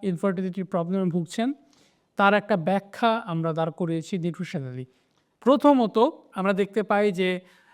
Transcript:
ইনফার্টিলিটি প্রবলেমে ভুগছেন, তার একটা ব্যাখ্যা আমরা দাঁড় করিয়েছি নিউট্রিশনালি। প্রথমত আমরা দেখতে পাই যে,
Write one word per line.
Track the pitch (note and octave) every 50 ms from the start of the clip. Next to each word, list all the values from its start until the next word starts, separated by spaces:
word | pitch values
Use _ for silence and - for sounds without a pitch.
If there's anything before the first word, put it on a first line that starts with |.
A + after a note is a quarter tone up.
| -
ইনফার্টিলিটি | G3 F3 D#3 - G3+ F#3 F3+ F#3+ F#3+ F3 G3 F#3
প্রবলেমে | E3 - F3+ E3+ E3+ F#3+ G3 F#3+
ভুগছেন, | F3+ D#3 F3+ E3+ - - - A3+ C4 D4 - _ _ _ _ _ _ _ _ _ _ _
তার | - G3+ G3+ G3+
একটা | G#3 G3+ - A3 F#3
ব্যাখ্যা | D#3 E3+ F#3+ G3 F#3+ - - - A#3+ A3+ A3 A#3 A#3
আমরা | F#3 E3+ E3 D#3+ E3 D#3+
দাঁড় | D#3+ D#3+ E3
করিয়েছি | D3+ - F#3 E3 E3 E3 D#3 - - F#3
নিউট্রিশনালি। | D#3+ F3 E3 - F3+ - - E3 C3+ B2+ B2+ B2+ B2+ - _ _ _ _ _ _ _ _ _ _
প্রথমত | - A3+ C#4 - - D4 C#4+ C4 A#3+ G3+ - A3 A3+ D4+ D#4+ - - _ -
আমরা | - F#3 G3 G3+
দেখতে | F#3 G3+ F#3+ G3+ A3 G3+
পাই | G#3 G#3+ G3+ G#3 G#3
যে, | F#3 E3+ F#3 F#3 F#3 F3+ F3+ _ _ _ _ _